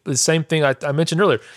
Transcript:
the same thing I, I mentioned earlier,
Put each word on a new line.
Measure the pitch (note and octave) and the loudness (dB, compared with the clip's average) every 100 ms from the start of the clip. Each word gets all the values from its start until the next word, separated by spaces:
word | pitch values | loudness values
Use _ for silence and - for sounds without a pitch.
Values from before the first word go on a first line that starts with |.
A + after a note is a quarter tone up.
the | - C3 | -6 -2
same | - E3 | 0 0
thing | D#3 D#3+ | 0 0
I, | C#3+ C3 | 0 0
I | D3+ | -2
mentioned | C#3+ E3 E3 | -2 0 2
earlier, | G3+ B2 - | 2 0 -4